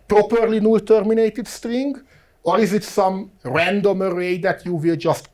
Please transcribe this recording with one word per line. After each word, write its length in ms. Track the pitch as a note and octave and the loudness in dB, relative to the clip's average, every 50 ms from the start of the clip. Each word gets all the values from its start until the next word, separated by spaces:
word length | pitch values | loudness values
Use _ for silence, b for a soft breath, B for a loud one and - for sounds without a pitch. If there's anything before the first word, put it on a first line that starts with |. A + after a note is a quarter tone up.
| b - | b 2
properly 520 | - G#3 G#3 G#3 A#3 A#3 A3+ A3+ A3 A3 | 2 4 4 4 2 0 2 2 2 2
null 180 | G#3 A3 A3+ G#3 | 2 2 2 2
terminated 680 | G#3+ - A3 A3 F#3+ G#3+ A3+ A3+ A3+ A3 A3 - G#3+ - | 4 4 2 2 4 2 2 2 2 0 -2 -4 -10 -10
string? 540 | - - - A#3 A#3 B3 C4+ C#4+ C4+ - b b b b b b b b - | -12 -10 -8 -6 -4 -2 -4 -4 -6 -8 b b b b b b b b -2
Or 160 | E3+ F3 G3+ | 0 2 2
is 140 | A3 F3 G3 | 2 2 0
it 100 | G#3 - | -2 -4
some 480 | - - - G3 F#3+ F#3 G3 F#3+ - - _ - | -2 -2 0 0 0 0 -4 -8 -12 -16 _ -8
random 580 | B2 B2+ D#3+ E3+ F3+ G3 G3+ F#3+ G3+ F#3+ F#3 | -4 -2 0 0 0 0 0 2 0 0 0
array 360 | F#3+ F#3+ F3 F3+ F3+ F3+ F3+ F#3 | -2 -2 -2 -4 -4 -4 -4 -2
that 280 | F3 F#3+ E3+ - - | -2 -2 -2 -2 -6
you 100 | F3 F3+ | -6 -6
will 200 | D#3 D3+ E3+ E3 | -2 -2 -2 -2
just 340 | D#3 - E3 C#3+ - - - | 0 0 -2 -2 -2 -6 -12